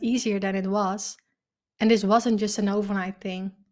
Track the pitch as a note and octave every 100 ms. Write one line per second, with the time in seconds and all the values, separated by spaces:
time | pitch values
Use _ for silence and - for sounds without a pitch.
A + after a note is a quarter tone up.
0 | A3+ B3 A3+ G3+ G3 F#3+ F#3+ G3+ G3 G3+
1 | - - _ _ _ _ _ - G#3+ A3+
2 | G3+ A3+ A#3+ G#3+ G#3 G#3+ G3+ G#3 G3+ G3
3 | F#3 F#3+ G3 F#3 F#3+ - _